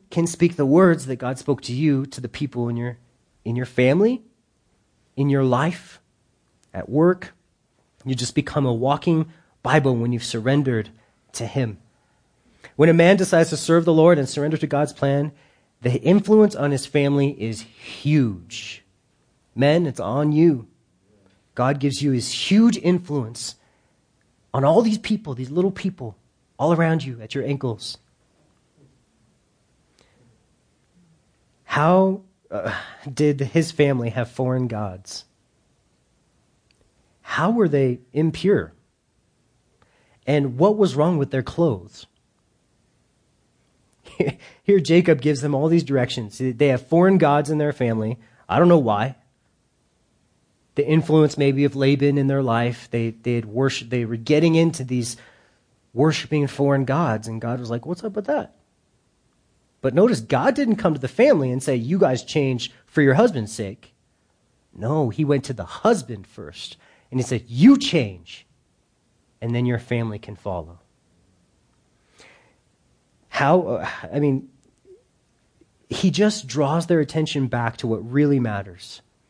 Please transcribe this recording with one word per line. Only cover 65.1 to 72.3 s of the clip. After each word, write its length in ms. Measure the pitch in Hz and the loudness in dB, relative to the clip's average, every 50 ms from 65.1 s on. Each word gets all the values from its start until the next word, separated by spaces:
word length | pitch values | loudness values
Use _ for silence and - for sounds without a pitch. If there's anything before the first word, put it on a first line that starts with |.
| 104 - 156 | -2 -2 0
went 200 | 139 147 135 - | 0 0 0 -2
to 100 | - 131 | -6 -10
the 100 | 107 98 | -10 -10
husband 600 | - - - - - 240 185 127 110 120 98 92 | -14 -14 -4 0 0 0 0 -2 -10 -14 -14 -14
first, 500 | _ _ - 95 73 87 - - - - _ _ _ _ _ _ _ | _ _ -20 -20 -18 -18 -18 -18 -18 -18 _ _ _ _ _ _ _
and 80 | - 127 | -6 -6
he 60 | 123 | -4
said, 200 | - 131 113 - | -2 -4 -6 -6
"You 320 | - 117 123 160 254 277 269 | -8 -2 6 8 8 8 8
change, 680 | - - - 165 123 101 95 87 85 - - - _ _ _ _ _ _ _ _ _ _ _ _ _ _ _ _ _ _ _ _ | 4 -2 -2 -2 -2 -2 -8 -14 -20 -20 -20 -20 _ _ _ _ _ _ _ _ _ _ _ _ _ _ _ _ _ _ _ _
and 140 | - 117 117 | -8 -4 -2
then 100 | 120 123 | 0 0
your 140 | 123 123 113 | 0 -2 -2
family 400 | 120 - 123 120 117 113 104 104 | -4 -4 -4 -4 -4 -4 -8 -10
can 180 | - - 107 | -14 -16 -18
follow." 440 | - _ 104 92 87 80 80 85 85 _ _ _ _ _ _ _ _ _ _ _ _ _ _ _ _ _ _ _ _ _ _ _ _ _ _ _ _ - - | -12 _ -8 -8 -8 -10 -12 -18 -20 _ _ _ _ _ _ _ _ _ _ _ _ _ _ _ _ _ _ _ _ _ _ _ _ _ _ _ _ -20 -20